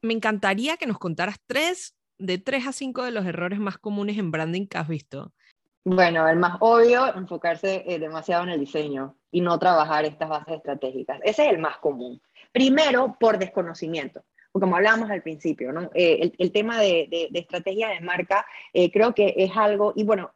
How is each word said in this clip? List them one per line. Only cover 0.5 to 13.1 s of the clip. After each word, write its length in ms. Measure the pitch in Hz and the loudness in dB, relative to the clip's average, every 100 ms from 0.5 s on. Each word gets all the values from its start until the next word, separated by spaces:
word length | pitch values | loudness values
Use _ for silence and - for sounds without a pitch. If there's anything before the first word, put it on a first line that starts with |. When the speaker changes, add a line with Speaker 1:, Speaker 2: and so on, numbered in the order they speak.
| 196 269 330 | 0 -2 -4
Speaker 1:
que 100 | 285 | -6
nos 100 | 196 | -6
contaras 400 | 185 156 185 202 _ | -6 -4 -4 -6 _
tres, 500 | 277 330 359 - _ _ _ | -2 -2 -4 -10 _ _ _
de 220 | 190 180 | -6 -4
tres 260 | 190 269 254 | -4 -4 -4
a 60 | |
cinco 300 | 262 269 254 | -8 -8 -6
de 80 | 247 | -6
los 140 | 226 185 | -4 -4
errores 340 | 165 175 202 | -4 -6 -4
más 180 | 202 190 | -6 -8
comunes 400 | 214 202 202 208 | -6 -4 -4 -4
en 140 | 180 | -4
branding 340 | 156 160 180 196 | -2 -4 -4 -4
que 100 | 175 | -6
has 100 | 156 | -6
visto. 440 | 156 - 135 - _ _ _ _ _ 185 | -8 -10 -16 -16 _ _ _ _ _ -2
Speaker 2:
Bueno, 400 | 185 175 165 160 | 4 4 4 4
el 100 | 165 | 4
más 200 | 180 175 | 2 2
obvio, 540 | 226 233 233 240 262 185 | 4 6 6 6 2 -2
enfocarse, 680 | 185 170 175 160 196 190 - | -8 -6 -4 -2 -2 -4 -4
eh, 140 | 175 | -6
demasiado 420 | 156 160 156 170 | -6 -8 -2 -2
en 80 | 180 | 0
el 100 | 165 | -4
diseño 560 | 139 160 151 139 135 _ _ | -4 -4 -4 -6 -8 _ _
y 120 | 175 | 0
no 180 | 175 165 | 2 2
trabajar 440 | 180 170 151 151 | 4 4 2 0
estas 260 | 151 151 160 | -2 -4 -6
bases 260 | 151 147 156 | -6 -6 -10
estratégicas. 640 | 147 139 131 131 127 143 | -6 -6 -6 -8 -10 -2
Ese 220 | 202 214 294 | -2 2 2
es 60 | |
el 80 | 175 | 2
más 180 | 160 - | 0 -2
común. 420 | 156 135 123 123 _ _ _ | -4 -4 -10 -14 _ _ _
Primero, 640 | 254 262 269 302 247 254 | 2 4 6 4 4 0